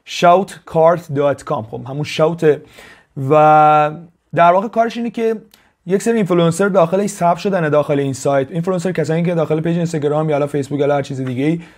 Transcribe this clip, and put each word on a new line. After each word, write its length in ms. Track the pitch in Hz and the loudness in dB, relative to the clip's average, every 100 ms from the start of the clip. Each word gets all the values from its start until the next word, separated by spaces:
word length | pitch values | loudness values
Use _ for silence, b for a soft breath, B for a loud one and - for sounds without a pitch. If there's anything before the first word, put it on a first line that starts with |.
| - | -14
shoutcart 920 | - 175 180 196 - - 165 160 175 170 | 0 4 4 2 -10 -6 2 2 2 -2
dot 260 | 143 143 135 - | -2 -2 -2 -6
com. 160 | 143 113 | -8 -8
خب 100 | 131 123 | -14 -10
همون 160 | 139 | -8
شاته 580 | 147 - 160 170 160 139 B B B B B - 135 | -6 0 0 2 2 2 B B B B B -8 0
و 600 | 151 151 151 151 151 151 156 170 _ _ | 4 6 6 6 4 0 -4 -16 _ _
در 180 | 151 170 | 2 4
واقع 160 | 180 226 | 4 0
کارش 280 | 226 233 233 | -2 -2 -4
اینه 140 | 233 | -8
که 240 | 233 226 220 - b b _ - | -4 -4 -4 -8 b b _ -4
یک 160 | 196 | -2
سری 140 | 233 233 | 0 0
اینفلوئنسر 520 | 175 175 170 165 202 | 2 2 2 2 0
داخلش 420 | 190 165 190 202 | 2 2 0 -2
ثبت 280 | - 170 175 | -2 0 0
شدن 300 | 202 190 160 | -2 -2 0
داخل 300 | 147 143 143 | 0 0 -2
این 140 | 139 | -2
سایت. 380 | 131 147 139 135 | -4 -2 0 -2
اینفلوئنسر 420 | 170 175 185 185 | -4 -4 -2 -2
کسانی 300 | 170 156 160 | -2 -2 -2
که 120 | 175 | -2
داخل 260 | 170 151 160 | -2 0 -2
پیج 160 | 160 170 | -2 -2
اینستاگرام 520 | 165 165 143 151 156 | -2 -2 -2 -2 0
یا 60 | |
حالا 120 | 147 143 | -2 -2
فیسبوک 340 | 147 131 143 | -4 -4 -2
یا 140 | 143 | 0
هر 80 | 143 | 0
چیز 180 | 135 135 | -4 -8
دیگه‌ای 400 | 131 123 147 170 B | -6 -2 -2 -2 B